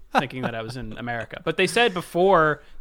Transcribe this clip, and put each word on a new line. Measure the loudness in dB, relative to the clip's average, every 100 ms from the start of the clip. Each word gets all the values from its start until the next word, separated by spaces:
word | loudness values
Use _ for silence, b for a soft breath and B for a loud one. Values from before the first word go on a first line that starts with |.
<laughs> | -2 -2
thinking | -2 -4
that | -6 -6
I |
was | -8 -8
in | -10 -10
America. | -8 -6 -8 -8
But | -4 0
they | 0
said | 2 2
before | 0 -4 2 6 6 4 0 b b